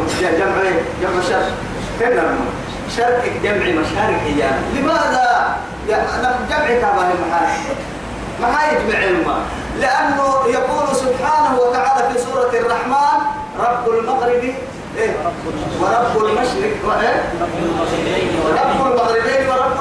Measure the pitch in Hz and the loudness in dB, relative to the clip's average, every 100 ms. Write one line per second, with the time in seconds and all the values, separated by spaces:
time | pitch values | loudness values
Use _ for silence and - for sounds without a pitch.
0 | 147 - 180 165 185 180 190 165 - - | -2 0 0 2 2 0 0 0 -2 -4
1 | 180 180 175 - - - - - - - | -2 -2 0 0 -2 -4 -6 -6 -6 -2
2 | 240 240 - 165 - - - - - - | 2 2 0 -2 -4 -6 -8 -8 -6 0
3 | 240 240 190 - 196 202 180 160 156 - | 2 2 0 -2 -2 0 0 0 -2 0
4 | 214 - 156 143 160 - - 277 285 330 | 0 0 0 0 0 0 -2 -2 0 2
5 | - 262 - - - - - - 208 214 | 2 2 2 2 0 -4 -8 -8 -2 0
6 | - - 247 247 214 302 269 240 208 196 | 0 0 0 0 -2 -2 2 2 2 2
7 | 180 170 170 170 165 - - - - - | 2 0 0 0 0 0 -4 -6 -8 -10
8 | - - - - 240 285 302 247 208 - | -10 -8 -8 -2 0 2 2 2 0 0
9 | 190 175 - - - - - - 254 302 | 2 2 2 -2 -4 -6 -6 -2 2 2
10 | 302 277 277 269 240 269 247 247 294 254 | 2 2 2 2 2 2 0 0 0 0
11 | 262 240 277 311 302 247 240 254 - 202 | 0 0 2 2 4 4 2 2 2 2
12 | 262 247 - 262 247 233 233 226 254 277 | 2 0 -2 0 2 2 0 0 0 2
13 | 294 294 - - - - 226 - 226 226 | 4 2 0 -4 -8 -2 0 0 0 0
14 | 240 262 240 247 254 262 - - - - | 0 0 2 2 0 -4 -8 -10 -10 -2
15 | 220 208 175 - - - - - 190 240 | -2 0 -4 -4 -6 -6 -6 -2 0 2
16 | 240 226 214 220 254 196 214 - 185 - | 2 2 2 2 0 0 -2 -2 -2 0
17 | 233 262 - 170 175 165 170 170 165 - | 2 0 -2 -4 -4 -2 -2 -2 -2 -2
18 | - 185 - 160 156 233 269 269 269 240 | 0 0 0 0 0 2 2 2 2 2
19 | 233 226 269 269 - 262 269 262 | 2 2 2 0 2 0 0 -2